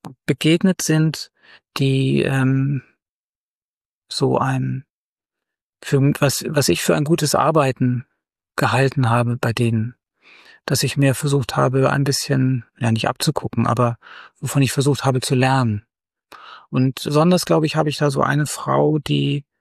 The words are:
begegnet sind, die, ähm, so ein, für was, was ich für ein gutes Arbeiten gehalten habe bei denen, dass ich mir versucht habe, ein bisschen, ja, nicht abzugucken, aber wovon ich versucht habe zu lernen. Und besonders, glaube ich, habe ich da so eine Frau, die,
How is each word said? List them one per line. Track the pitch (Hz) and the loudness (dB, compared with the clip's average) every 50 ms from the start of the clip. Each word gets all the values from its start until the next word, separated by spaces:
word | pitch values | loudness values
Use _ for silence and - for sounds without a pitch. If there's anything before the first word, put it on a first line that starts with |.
| - - 131 _ _ | -20 -20 -20 _ _
begegnet | - 139 - - 156 165 175 - 190 180 - | -4 -2 0 2 2 2 2 2 0 0 0
sind, | - - 156 156 160 160 143 - - - _ _ _ - - - _ _ - - | -2 0 0 2 2 0 -2 -4 -10 -16 _ _ _ -20 -20 -20 _ _ -6 -2
die, | 135 135 135 135 135 135 139 139 | 0 0 0 0 0 0 0 0
ähm, | - - 135 135 131 131 135 135 135 139 143 131 - _ _ _ _ _ _ _ _ _ _ _ _ _ _ _ _ _ _ _ _ _ _ _ _ - | 0 0 0 0 0 0 0 0 -2 -2 -4 -6 -8 _ _ _ _ _ _ _ _ _ _ _ _ _ _ _ _ _ _ _ _ _ _ _ _ -14
so | - - 143 131 131 127 | -4 -2 0 0 2 0
ein, | 131 131 131 131 131 131 127 135 - _ _ _ _ _ _ _ _ _ _ _ _ _ _ _ _ _ _ _ | 0 0 -2 -2 -2 -4 -6 -8 -10 _ _ _ _ _ _ _ _ _ _ _ _ _ _ _ _ _ _ _
für | - - - 135 135 143 - - | -4 0 2 2 4 2 2 2
was, | 147 135 - - - | 0 0 0 -2 -6
was | - 156 147 131 - | -4 -2 0 0 0
ich | 170 - - | 0 0 0
für | - 170 | 0 0
ein | 156 | 0
gutes | 147 147 170 160 156 143 - | 0 0 0 0 0 0 0
Arbeiten | - 131 147 156 160 139 135 123 - 131 123 123 120 117 _ _ _ _ _ _ _ _ _ _ | 2 2 2 2 2 2 0 0 0 0 0 0 -2 -6 _ _ _ _ _ _ _ _ _ _
gehalten | - - 107 117 123 135 135 - 139 131 113 | -4 -2 0 2 2 2 2 2 0 0 2
habe | 117 120 120 120 120 | 2 2 0 0 -2
bei | 127 - 113 | -2 -2 -2
denen, | 113 - 120 117 113 110 110 123 - _ _ _ _ _ _ - - - - - - _ _ | 0 0 0 0 0 0 -2 -4 -8 _ _ _ _ _ _ -20 -20 -20 -20 -20 -20 _ _
dass | - 143 - - | -4 -2 -2 -2
ich | 131 - | -2 0
mir | 143 139 135 127 | 2 2 2 2
versucht | - - 143 139 143 123 - - | 0 -2 -2 0 -2 -2 -2 -2
habe, | 151 135 131 127 135 131 135 | 0 0 2 2 2 0 2
ein | 135 139 139 | 0 0 0
bisschen, | 139 135 - - - 139 135 131 131 131 123 113 _ _ - | 0 -2 -2 -2 -2 0 0 2 0 0 -2 -6 _ _ -4
ja, | 120 113 | -2 0
nicht | 113 110 - 104 | 0 0 0 -2
abzugucken, | - - - 160 - - - 123 - 117 117 | -4 -2 -2 -2 -2 -2 -4 -4 -2 -2 0
aber | 120 120 120 123 117 117 - - - - - - - _ _ | 0 2 2 0 0 -2 -4 -12 -20 -20 -20 -20 -20 _ _
wovon | - 131 - 143 | -8 -2 0 2
ich | 139 120 | 2 2
versucht | - 147 131 143 139 - - | 2 0 0 0 0 0 0
habe | 135 131 127 | 0 0 0
zu | - - 139 | -2 0 0
lernen. | 127 131 131 135 135 123 113 107 104 - _ _ _ _ _ _ _ _ _ - - - - - - - _ | 2 2 2 2 2 0 0 -2 -4 -6 _ _ _ _ _ _ _ _ _ -20 -20 -20 -20 -20 -20 -12 _
Und | - 131 131 131 - - | 0 0 0 0 0 -4
besonders, | - - 143 151 160 180 180 175 - | -4 0 2 2 4 4 4 2 2
glaube | - - 165 156 | 0 0 2 0
ich, | 151 - | 0 0
habe | 156 151 151 | -2 -2 -2
ich | 139 | -2
da | - 151 147 | 0 0 0
so | 135 143 | 0 0
eine | 135 131 143 147 151 | 0 0 0 0 -2
Frau, | 135 - - - 139 135 143 147 151 156 151 | -2 -6 -6 -4 -2 0 2 2 2 0 0
die, | - - 147 143 139 143 143 147 143 _ _ _ | -2 -2 -2 0 0 0 -2 -4 -6 _ _ _